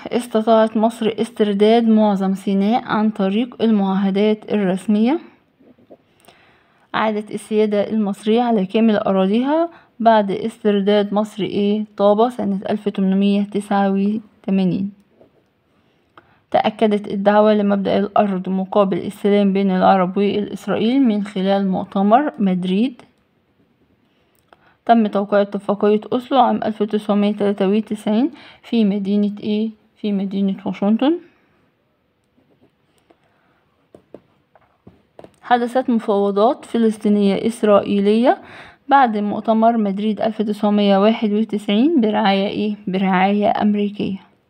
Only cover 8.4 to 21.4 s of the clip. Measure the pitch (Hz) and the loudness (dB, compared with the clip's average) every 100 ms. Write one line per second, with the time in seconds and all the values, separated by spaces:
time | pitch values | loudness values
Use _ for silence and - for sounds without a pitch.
8.4 | 247 220 190 226 226 208 - 190 190 220 | 2 0 0 2 2 2 0 0 2 0
9.4 | 269 311 339 - _ - 226 220 196 - | 0 0 -2 -6 _ -2 2 4 2 -4
10.4 | 226 - 214 202 196 208 202 202 214 - | -6 -4 -2 0 2 2 0 -2 -4 -6
11.4 | 180 - 202 214 214 - 202 208 247 247 | -6 -2 -2 -2 -4 0 2 4 2 -2
12.4 | 202 196 - 214 208 202 190 196 202 202 | -4 -4 -4 -4 -4 -2 0 2 2 0
13.4 | 202 202 202 202 196 196 202 214 - _ | -2 -6 -2 0 0 0 -2 -4 -8 _
14.4 | - 190 185 180 202 - _ _ _ _ | -4 0 0 -2 -6 -10 _ _ _ _
15.4 | _ _ _ _ _ _ _ _ - _ | _ _ _ _ _ _ _ _ -20 _
16.4 | _ - 220 214 220 202 208 202 202 208 | _ -2 -2 0 0 0 -4 -4 2 4
17.4 | 214 214 202 202 190 196 202 - 208 185 | 4 4 2 0 0 -2 0 0 0 -2
18.4 | 185 190 190 208 196 175 - - 208 202 | -4 -4 -2 0 0 0 -6 -4 0 2
19.4 | 202 190 196 185 190 190 180 190 202 208 | 2 2 0 2 4 4 2 0 -2 -2
20.4 | 202 - - 185 220 269 247 208 202 190 | -4 -8 -6 -2 0 2 2 0 -4 -4